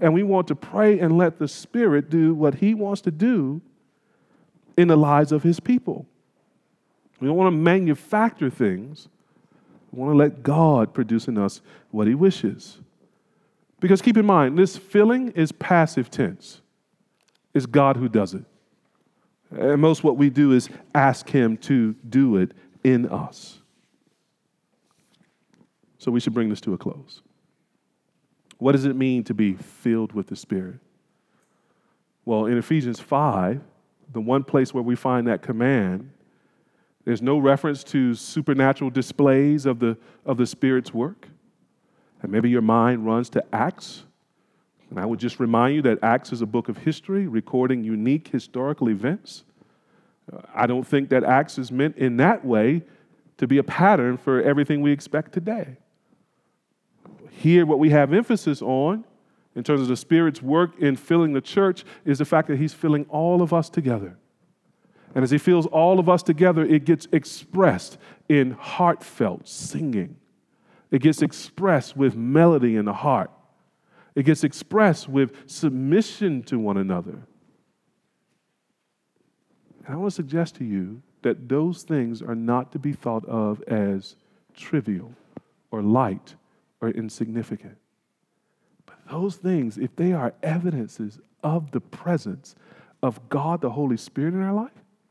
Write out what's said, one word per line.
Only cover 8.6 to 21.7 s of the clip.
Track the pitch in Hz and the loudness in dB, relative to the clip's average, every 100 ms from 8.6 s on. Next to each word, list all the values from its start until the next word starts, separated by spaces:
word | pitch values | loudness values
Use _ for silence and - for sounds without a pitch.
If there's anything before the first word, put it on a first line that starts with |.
| 110 92 123 151 - _ _ _ _ _ _ _ _ | -2 -2 -8 -18 -20 _ _ _ _ _ _ _ _
We | 127 | -8
wanna | 135 147 | 2 4
let | 147 127 | 4 2
God | 120 151 160 135 110 | -2 4 4 4 2
produce | - 110 113 - | -2 -2 -2 -2
in | 110 | -2
us | 98 - _ - _ | -2 -4 _ -20 _
what | 107 107 | -2 0
he | 139 | 4
wishes. | 190 185 101 - - - - _ _ _ _ _ _ _ _ _ | 2 2 -4 -6 -14 -20 -20 _ _ _ _ _ _ _ _ _
Because | 185 190 | 2 4
keep | 247 220 | 4 4
in | 208 | 6
mind, | 180 131 160 | 6 4 4
this | 190 - | 2 0
filling | - 202 214 254 254 | 0 4 4 2 -2
is | 170 160 | -2 -2
passive | - - 175 160 - 120 | -2 0 2 4 0 -4
tense. | - 104 - - - _ _ _ _ _ _ _ _ _ | -4 -4 -6 -18 -20 _ _ _ _ _ _ _ _ _
It's | 143 123 | -4 0
God | 143 139 131 | 2 2 2
who | 123 | 0
does | 110 95 | 0 -2
it. | 95 - _ _ _ _ _ _ _ _ _ _ | -6 -16 _ _ _ _ _ _ _ _ _ _
And | - 127 147 | -4 0 2
most | 156 156 | 2 4
what | 151 131 | 2 2
we | 143 | 2
do | 127 143 | 4 4
is | 127 - - - | 2 0 -10 -4
ask | 147 135 123 - | 2 2 0 -2
him | 143 117 110 | 0 0 0
to | - | 0